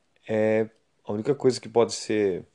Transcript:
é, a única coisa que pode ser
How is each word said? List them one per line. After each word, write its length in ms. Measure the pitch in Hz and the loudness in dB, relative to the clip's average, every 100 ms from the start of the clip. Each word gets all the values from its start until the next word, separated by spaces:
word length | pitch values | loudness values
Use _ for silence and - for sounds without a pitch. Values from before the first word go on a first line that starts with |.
| _ _ - | _ _ -4
é, 400 | 110 110 110 110 - _ _ - | 0 2 2 0 -8 _ _ -8
a 80 | |
única 200 | 107 117 | -4 -2
coisa 280 | 135 131 117 | 2 2 0
que 80 | 110 | 0
pode 240 | 117 107 | 2 2
ser 500 | - - 107 98 87 - | -2 -2 0 0 -2 -8